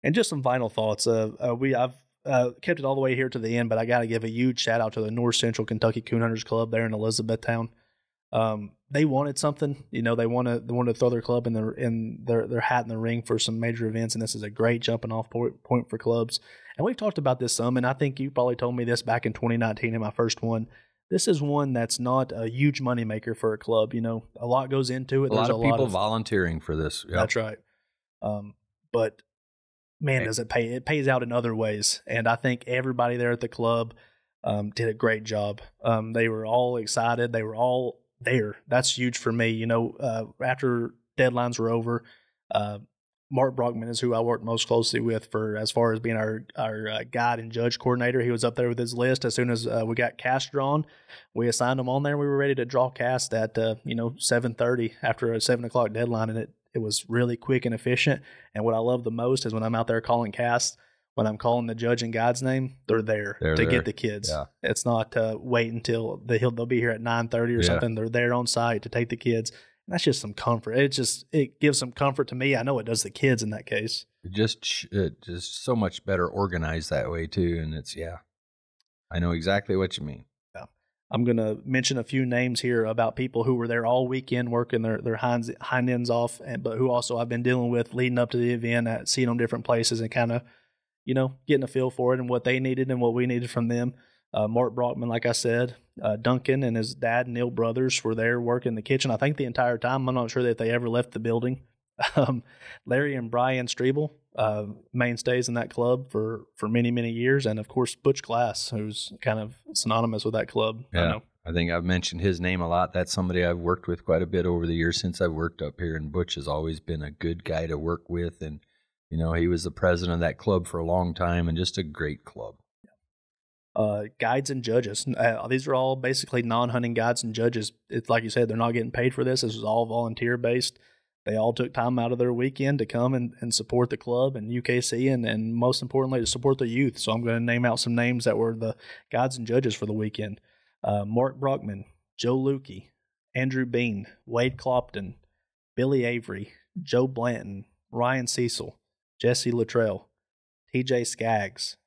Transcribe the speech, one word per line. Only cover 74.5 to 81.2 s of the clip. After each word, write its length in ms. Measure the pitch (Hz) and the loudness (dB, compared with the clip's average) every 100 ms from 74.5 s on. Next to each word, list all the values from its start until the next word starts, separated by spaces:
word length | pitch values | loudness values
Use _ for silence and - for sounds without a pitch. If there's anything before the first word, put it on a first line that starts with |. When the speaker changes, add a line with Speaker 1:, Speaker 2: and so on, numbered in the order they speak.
| - | 0
Speaker 2:
sh-, 220 | - - - | -4 -6 -4
it 280 | 98 87 - | 0 0 -4
just 440 | - 87 - - | -12 -10 -10 -8
so 100 | - | -2
much 320 | 120 98 - - | 0 0 -4 -2
better 220 | 95 87 | 0 0
organized 640 | - 98 87 80 80 80 | 0 -2 0 -2 -4 -2
that 200 | 73 - | -2 -2
way 160 | 85 82 | -4 -4
too. 320 | - 87 85 | 0 0 0
And 140 | 78 | -4
it's, 220 | 78 - 80 | -6 -10 -10
yeah, 220 | 82 85 _ _ _ _ _ _ _ _ _ | -10 -10 _ _ _ _ _ _ _ _ _
I 80 | 85 | -2
know 140 | 87 | 0
exactly 420 | 85 82 98 - | 0 2 0 2
what 240 | 95 92 - | 0 0 -2
you 60 | |
mean. 220 | 73 - - _ _ | -10 -12 -18 _ _
Speaker 1:
Yeah. 120 | - - _ _ _ _ | -18 -18 _ _ _ _
I'm 140 | 117 | 0